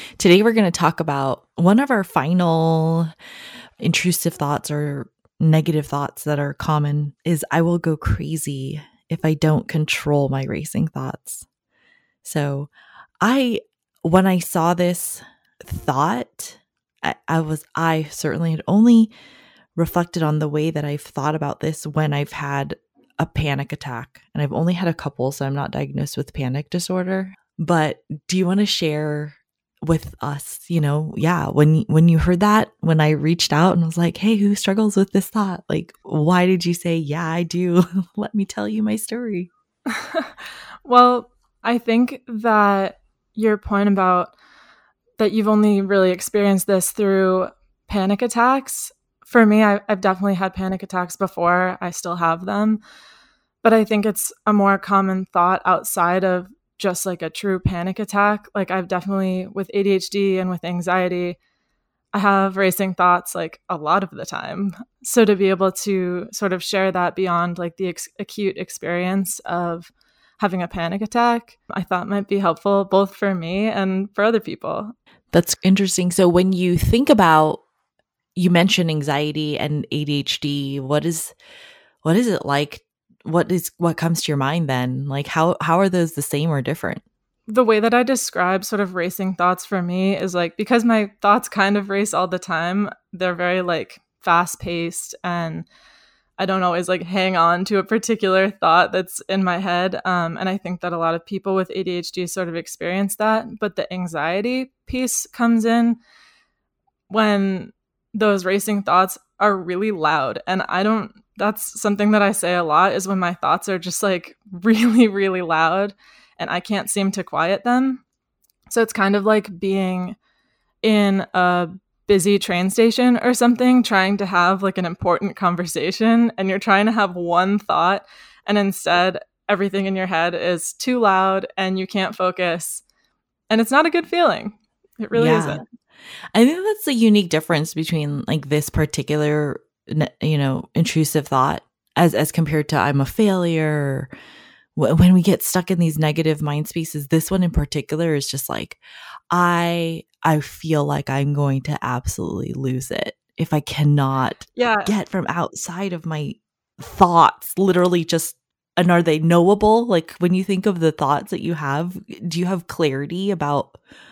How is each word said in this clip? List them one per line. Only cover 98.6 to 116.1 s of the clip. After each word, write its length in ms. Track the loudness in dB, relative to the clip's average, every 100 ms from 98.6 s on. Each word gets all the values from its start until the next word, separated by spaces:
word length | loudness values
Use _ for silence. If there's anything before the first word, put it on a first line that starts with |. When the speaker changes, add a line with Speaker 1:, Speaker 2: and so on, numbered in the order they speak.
| 2 4 4
Speaker 2:
that's 280 | 0 -4 -10 -4
in 160 | -2
my 140 | 0 -2
head. 420 | -2 -2 -2 -4 -2
Um, 320 | -2 -2 -4
and 100 | -6
I 80 | -6
think 240 | -6 -8
that 140 | -6
a 40 | -2
lot 160 | -2
of 120 | -2 -6
people 280 | -8 -2
with 160 | -2 -2
A 80 | -4
D 80 | -4
H 220 | -6 -6
D 140 | -8 -6
sort 220 | -6 -6
of 80 | -6
experience 600 | -10 -8 -4 -2 -4 -2
that. 420 | 0 0 -4 -6
But 160 | -6 -4
the 160 | -6
anxiety 800 | -6 -6 -4 -4 -2 -2 -4 -6 _ -8
piece 400 | -6 -4 -4 -8
comes 400 | -2 2 2 2
in 320 | 2 2 0 _ _ _ _ _ _ _ _ _ _ _
when 640 | 0 2 2 0 -2 -8 _ _ _ _
those 320 | 0 2 2 0
racing 380 | -2 0 -2
thoughts 340 | 2 2 2 -4 _ -2
are 160 | 0
really 360 | 0 -4 -4 -2
loud. 500 | 0 0 0 -2 -4 -4
And 160 | -4
I 200 | -2 -2
don't, 300 | 0 0 -4 -14 _ -4
that's 420 | -4 -4 -10 -4
something 340 | -2 0 2
that 100 | 4
I 100 | 2
say 220 | 0 0
a 100 | 0
lot, 300 | 2 4 4
is 120 | 2 -2
when 120 | -2
my 160 | -2
thoughts 340 | -2 -2 -2 -2
are 100 | -6
just, 240 | -4 -4
like, 360 | -2 -2 -6 -20
<laughs> 60 | _
really, 580 | -2 2 4 6 6 6
really 340 | 4 0 0
loud 500 | -2 0 2 2 -2 -6 _